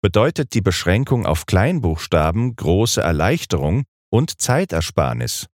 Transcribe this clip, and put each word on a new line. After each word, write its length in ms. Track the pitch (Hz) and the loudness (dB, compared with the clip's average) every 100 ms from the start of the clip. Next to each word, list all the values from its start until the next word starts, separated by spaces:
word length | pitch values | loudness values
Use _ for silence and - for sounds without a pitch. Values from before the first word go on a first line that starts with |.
bedeutet 500 | 101 104 123 - 143 | 2 2 2 0 -2
die 80 | - | 0
Beschränkung 640 | 95 87 - 98 135 127 | 0 0 2 0 2 0
auf 220 | 104 80 - | 0 -2 0
Kleinbuchstaben 1080 | 92 117 180 95 78 - 82 78 90 123 | 2 2 0 -2 -4 0 2 2 0 -2
große 460 | 117 73 90 117 - | -2 0 2 2 0
Erleichterung 840 | 82 78 87 165 - 78 71 107 139 _ _ | 0 2 2 0 -2 -2 0 -2 -4 _ _
und 320 | 110 156 - | 0 0 -4
Zeitersparnis. 1040 | - 127 190 82 80 - 71 60 60 - - | 0 0 0 -2 -2 0 -2 -2 -4 -6 -10